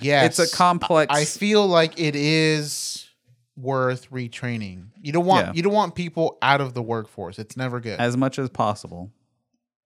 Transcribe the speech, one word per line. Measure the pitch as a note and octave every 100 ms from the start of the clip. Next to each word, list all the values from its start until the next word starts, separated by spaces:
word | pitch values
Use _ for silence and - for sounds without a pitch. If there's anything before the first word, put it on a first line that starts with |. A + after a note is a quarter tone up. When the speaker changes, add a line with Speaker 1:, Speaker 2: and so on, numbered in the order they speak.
Speaker 1:
Yes. | C3 C#3+ B2 -
Speaker 2:
it's | E3
a | -
complex | F3+ F3 - E3 C#3 D3
Speaker 1:
I, |
I | D3+
feel | - G3+ G#3+ G3+
like | E3+ E3 -
it | D#3 C#3+
is | D3 D#3+ D#3 D#3 D3 - - - - _ _ _ _ -
worth | B2+ C3+ B2+ B2 -
retraining. | B2+ A#2+ - B2 A#2 G2+ F#2 F#2+ -
You | D3
don't | D#3+ F3
want, | F#3 F3+
Speaker 2:
Yeah. |
Speaker 1:
you | E3
don't | F#3
want | G#3+ F3+ E3+
people | F3 D#3+ E3 -
out | B2+ C#3+
of | C3+
the | B2
workforce. | A2+ A#2 G#2 - F2+ G#2+
It's | G#2+ C3
never | C3 A#2+
good. | A2+ G2
Speaker 2:
As | A#2+ B2
much | C3+ C#3
as | C3
possible. | - G#2+ G2+ - F2 F#2 - _ _ _ _ _ _